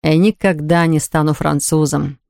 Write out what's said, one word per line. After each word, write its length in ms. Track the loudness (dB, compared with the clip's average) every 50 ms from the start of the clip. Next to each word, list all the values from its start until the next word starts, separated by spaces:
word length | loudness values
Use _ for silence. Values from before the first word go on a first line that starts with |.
Я 140 | 2 2 2
никогда 680 | 4 2 2 0 _ 0 -2 0 0 0 0 2 2 2
не 140 | 2 0 0
стану 320 | -2 -2 -2 -2 0 0
французом. 840 | -2 -2 -2 -2 -2 -2 -2 0 0 0 0 0 -2 -4 -4 -6 -8 _ _